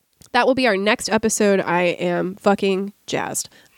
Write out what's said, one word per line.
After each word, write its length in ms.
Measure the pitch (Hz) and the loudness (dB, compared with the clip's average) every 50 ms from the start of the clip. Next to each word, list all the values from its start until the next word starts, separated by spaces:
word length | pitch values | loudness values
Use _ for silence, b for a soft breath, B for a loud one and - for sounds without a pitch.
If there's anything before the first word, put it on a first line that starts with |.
| _ _ _ _ - - - | _ _ _ _ -10 -2 0
that 140 | 269 302 | 2 2
will 80 | 262 262 | 2 2
be 120 | 254 254 | 2 2
our 100 | 233 196 | 2 2
next 320 | 190 196 214 180 - - - | 2 2 0 0 0 0 -2
episode. 500 | 196 220 - 226 - - 220 202 196 190 | -2 0 0 0 0 2 2 4 2 2
I 240 | - - 170 175 180 | 2 0 0 0 0
am 500 | 175 - - 170 180 175 175 175 180 190 | 0 0 -2 -2 -2 -2 -2 -4 -4 -6
fucking 560 | - - 208 196 - - 196 190 185 196 202 - _ _ | -2 0 0 2 2 2 0 -2 -2 -4 -8 -10 _ _
jazzed. 420 | - - - - - - - - - b b b b b | -8 -6 -4 -4 -4 -6 -8 -10 -10 b b b b b